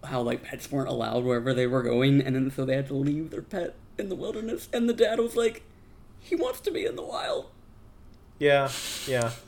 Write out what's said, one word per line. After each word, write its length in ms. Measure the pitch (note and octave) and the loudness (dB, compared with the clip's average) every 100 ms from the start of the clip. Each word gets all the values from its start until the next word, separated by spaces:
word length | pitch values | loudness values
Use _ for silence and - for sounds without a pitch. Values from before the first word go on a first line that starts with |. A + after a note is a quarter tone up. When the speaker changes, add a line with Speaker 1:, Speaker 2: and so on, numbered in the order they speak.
| - | -6
Speaker 1:
how, 160 | C3 | -2
like, 220 | A#2+ A#2+ | -2 -2
pets 280 | - - - | -6 -12 -6
weren't 160 | C#3+ C3 | -4 -2
allowed 340 | B2 A2+ A#2 B2 | -2 0 0 2
wherever 280 | A#2+ B2 | 2 2
they 140 | B2+ B2 | 2 2
were 160 | C3 | 2
going, 380 | A#2+ A#2+ C3+ C#3 | 2 4 6 6
and 140 | C3+ C3 | 4 0
then 160 | C3 | 0
so 140 | C#3 C3 | -2 0
they 100 | C3+ | 0
had 120 | C#3 | 0
to 60 | |
leave 360 | C#3 C#3 D3+ D#3+ | 0 0 0 -4
their 100 | G2+ | -8
pet 340 | - G3 E3+ - - - | -8 -6 -6 -8 -16 -8
in 120 | G3+ | -6
the 60 | F3+ | -6
wilderness, 540 | G3+ G#3+ A3+ - - | -6 -6 -4 -6 -4
and 140 | B3 A#3 | 0 2
the 40 | |
dad 260 | A#3 A3 A3+ | 4 4 4
was 160 | A#3 A#3 | 0 2
like, 280 | A3+ A3+ - - - - - - | 0 -2 -18 -20 -20 -20 -20 -14
"He 160 | - E4+ | -4 0
wants 240 | E4+ - | 0 -2
to 100 | G4+ | -4
be 140 | E4+ - | -2 -2
in 100 | - | -4
the 80 | |
wild." 440 | - - - - - - - - - - - - - - | -8 -6 -2 -4 -6 -16 -20 -20 -20 -20 -20 -20 -16 0
Speaker 2:
Yeah, 320 | D3 C#3 C3+ B2+ - - - | 4 6 4 -4 -8 -8 -2
yeah. 240 | B2+ A#2 A#2 | 0 0 -2